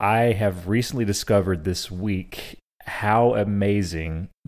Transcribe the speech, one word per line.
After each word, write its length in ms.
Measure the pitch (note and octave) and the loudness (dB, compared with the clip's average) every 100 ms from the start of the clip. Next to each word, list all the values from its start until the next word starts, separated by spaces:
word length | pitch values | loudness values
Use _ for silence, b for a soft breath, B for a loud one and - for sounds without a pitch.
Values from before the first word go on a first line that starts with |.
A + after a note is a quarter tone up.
I 320 | G2+ A2+ A#2+ | 0 4 4
have 340 | G2+ G#2 F2+ F2 | 2 0 -2 -2
recently 380 | A2+ B2 C3 | 0 0 -2
discovered 580 | G#2+ G2+ - G#2 F#2+ F2+ | -2 -2 2 2 4 0
this 280 | E2 F2 - | -2 -4 -6
week 680 | F2+ G#2 F#2+ F2+ - - - _ _ - | -6 -4 -4 -6 -12 -14 -16 _ _ -12
how 480 | - G#2 A2 B2 | -4 2 4 4
amazing 960 | G#2+ G#2 G2+ G2+ G#2 F2+ E2 D#2+ D#2+ F#2 _ | 2 0 2 2 2 0 -4 -4 -6 -8 _